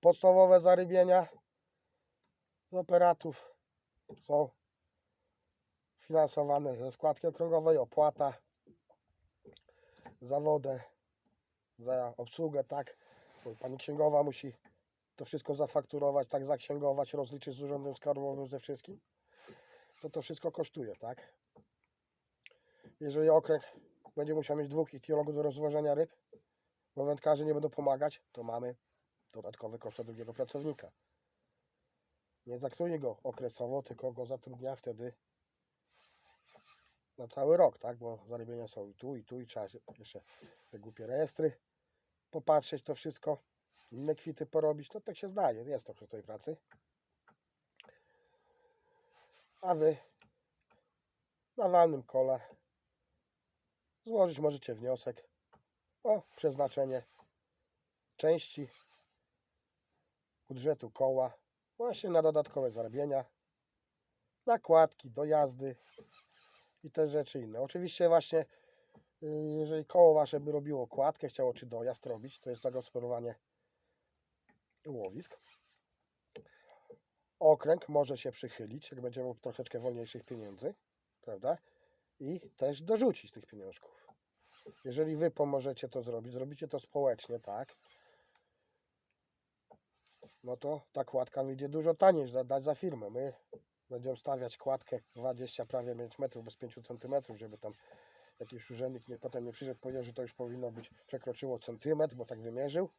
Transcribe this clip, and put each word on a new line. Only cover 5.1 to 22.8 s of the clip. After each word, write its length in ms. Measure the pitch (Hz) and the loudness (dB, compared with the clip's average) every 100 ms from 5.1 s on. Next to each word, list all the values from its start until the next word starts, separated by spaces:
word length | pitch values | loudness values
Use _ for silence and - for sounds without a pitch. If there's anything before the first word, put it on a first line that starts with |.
| _ _ _ _ _ _ _ _ _ | _ _ _ _ _ _ _ _ _
finansowane 800 | - 160 151 - 147 143 143 123 | 0 4 4 2 2 2 2 -4
ze 160 | 127 | -8
składki 340 | - 156 147 170 | -2 -2 0 -2
okręgowej, 520 | 151 170 165 160 160 | -2 0 2 6 4
opłata 540 | 120 - 151 - 143 - _ _ _ - _ _ _ _ _ _ - - _ _ _ _ - - | 4 4 4 4 -2 -2 _ _ _ -20 _ _ _ _ _ _ -20 -20 _ _ _ _ -20 -20
za 180 | 123 139 | -4 0
wodę, 400 | 151 151 135 131 - _ _ _ _ _ _ _ _ _ | 2 2 0 -6 -8 _ _ _ _ _ _ _ _ _
za 360 | 117 127 120 117 | -4 -2 -2 -6
obsługę, 480 | 120 - 165 143 | -12 -4 -4 -2
tak? 320 | 131 143 135 - _ - _ - | -4 -4 -8 -12 _ -20 _ -18
Bo 100 | 127 | -16
pani 240 | 110 127 131 | -12 -10 -10
księgowa 440 | - 147 151 147 | -8 2 4 4
musi 300 | 147 131 139 - _ _ _ _ _ - | 2 -2 -12 -14 _ _ _ _ _ -16
to 80 | |
wszystko 300 | 139 151 - | -10 -8 -6
zafakturować, 760 | 143 147 156 135 147 143 139 131 | -2 0 0 -2 0 2 2 0
tak, 160 | 139 | -4
zaksięgować, 680 | 135 139 - 147 143 139 139 | -2 -4 -2 -2 0 0 -2
rozliczyć 400 | 147 127 139 143 | -2 -6 -8 -10
z 80 | 127 | -10
urzędem 320 | 143 143 139 131 | -6 -6 -6 -8
skarbowym, 500 | 147 143 139 135 135 | -2 -2 -2 -6 -8
ze 140 | 135 | -10
wszystkim. 400 | - 139 - 196 _ _ _ _ - - _ - _ _ | -10 -12 -10 -20 _ _ _ _ -20 -20 _ -20 _ _
To, 100 | 160 | -8
to 120 | 156 | -8
wszystko 300 | 139 160 170 | -8 -6 -6
kosztuje, 440 | - 156 - 117 95 | -4 -8 -6 -10 -10
tak? 360 | 113 127 - _ _ - _ _ _ _ _ _ _ _ - _ _ _ | -12 -12 -16 _ _ -20 _ _ _ _ _ _ _ _ -20 _ _ _